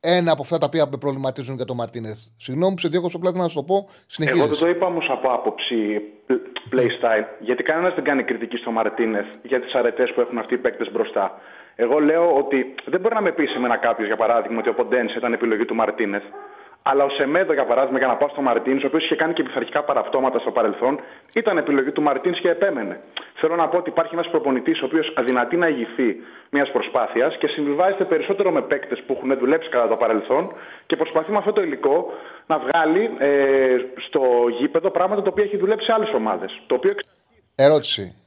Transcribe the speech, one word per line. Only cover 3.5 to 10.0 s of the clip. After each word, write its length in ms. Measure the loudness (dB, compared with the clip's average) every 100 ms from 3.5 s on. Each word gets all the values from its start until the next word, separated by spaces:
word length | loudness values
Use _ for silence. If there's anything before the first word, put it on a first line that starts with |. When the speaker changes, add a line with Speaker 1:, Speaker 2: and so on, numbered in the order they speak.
Speaker 1:
το 80 | -2
πω, 260 | 0 -2 -2 -20 _
συνεχίζεις. 360 | -4 0 2
Speaker 2:
Εγώ 120 | 2
δεν 80 | 2
το 40 | 2
είπα 180 | 2 0
όμως 200 | -2 -2
από 180 | -2 0
άποψη 440 | 0 -2 -4 -4 -2 0 -2 -6 -18 -2 -2 -2 -14 -2
play 160 | 0 2 2
style, 280 | 2 2 0 -8
γιατί 220 | -4 -2
κανένας 320 | 0 2 0
δεν 100 | 0
κάνει 180 | 0 0
κριτική 340 | 0 -4 -4 -6
στο 140 | -4
Μαρτίνεθ 560 | 0 0 0 0 0 -4 -10
για 180 | -4 -2
τις 140 | 0
αρετές 380 | 0 0 2